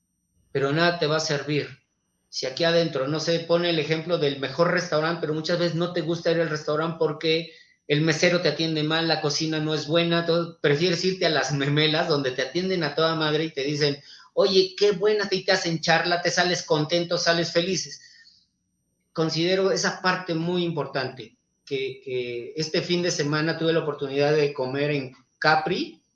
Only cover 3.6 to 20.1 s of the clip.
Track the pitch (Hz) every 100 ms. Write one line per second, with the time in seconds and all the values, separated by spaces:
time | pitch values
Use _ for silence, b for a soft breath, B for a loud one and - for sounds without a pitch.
3.6 | 175 165 147 160 160 165 147 135 - -
4.6 | 170 175 - 151 160 170 151 156 156 170
5.6 | 170 160 175 170 160 170 170 165 160 151
6.6 | 151 151 165 165 156 147 160 160 165 b
7.6 | b b - 147 160 151 175 175 165 147
8.6 | 160 156 151 160 165 151 147 147 160 156
9.6 | 151 151 143 170 170 170 170 170 170 -
10.6 | 151 143 180 160 185 180 165 143 135 143
11.6 | 139 147 156 156 170 143 135 131 127 175
12.6 | 190 185 151 151 160 160 156 151 160 139
13.6 | 139 147 147 143 b b b - 196 190
14.6 | 190 - 208 180 214 214 202 190 196 185
15.6 | 170 165 - 165 170 170 170 180 180 170
16.6 | - 156 151 175 170 170 170 170 165 170
17.6 | 180 175 143 - b b b b b _
18.6 | _ _ _ _ _ - 160 156 175 190
19.6 | 190 - 185 - 185